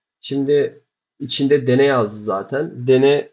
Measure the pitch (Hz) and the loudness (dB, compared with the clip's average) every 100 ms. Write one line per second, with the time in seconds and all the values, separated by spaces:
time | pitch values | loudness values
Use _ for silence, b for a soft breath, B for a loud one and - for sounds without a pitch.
0 | _ _ - 139 139 147 135 - _ _ | _ _ -8 -4 0 0 0 -6 _ _
1 | _ - 127 - 139 143 127 127 139 131 | _ -14 -10 -4 0 2 2 2 4 2
2 | 104 107 104 95 98 135 165 123 123 127 | -2 -6 -6 -6 -4 -6 -6 -6 2 4
3 | 139 143 - | 4 2 -2